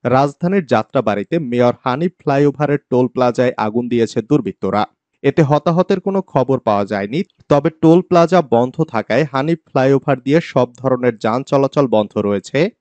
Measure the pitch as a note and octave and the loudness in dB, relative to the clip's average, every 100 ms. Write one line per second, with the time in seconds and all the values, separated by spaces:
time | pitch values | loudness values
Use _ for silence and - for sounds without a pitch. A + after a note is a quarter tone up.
0 | B2+ C3 C#3+ C#3 F3 G3 C#3 A2+ - C3+ | 0 0 0 -2 -2 -2 0 -2 0 -2
1 | A2 G2+ G2 E3+ C3 A#2+ B2 A#2 C3 B2+ | -2 -4 -4 -4 -2 0 0 0 -4 -2
2 | F3+ _ - C#3 C#3+ C3+ D3 C#3+ _ B2 | -4 _ -2 2 0 0 -2 -2 _ 0
3 | B2+ B2+ B2 A#2+ B2+ - A2 A2+ B2 A#2+ | 0 0 0 2 -2 0 -2 -2 -2 0
4 | A2+ B2 G#2+ D3 G2 - F#2+ G2+ - _ | 0 -2 -2 -2 -2 -6 -2 -2 -4 _
5 | _ _ C#3 C3+ C#3 D3 F3+ E3 F3+ F#3+ | _ _ -2 2 2 2 0 -2 0 -2
6 | G3 G3 - C#3 C3 C3 - G2+ G2 G#2 | -2 -6 -4 -2 0 -2 0 -2 -2 -4
7 | G2+ C3+ - _ _ C#3+ D3+ - D#3+ E3+ | -4 -6 -8 _ _ 0 0 0 4 4
8 | - F3 E3+ F3+ C#3 A#2 B2+ - D#3 A2+ | 4 2 2 0 2 0 0 -4 -4 -4
9 | - A2+ D3+ C3+ D3+ E3 _ C#3 C3 C#3 | 0 0 0 -2 -2 -4 _ -2 2 2
10 | - C3 B2 D#3 - C#3 B2 - C3 B2+ | 0 -4 0 0 0 -2 -2 -4 -4 0
11 | B2 A2 A2+ A#2+ C3+ C#3 C#3 - C3+ A2 | -2 -2 -4 -4 -2 0 0 0 0 0
12 | G#2 G#2+ G2+ G2+ - C3+ F#3+ _ | 0 -2 -2 -4 -4 -2 -2 _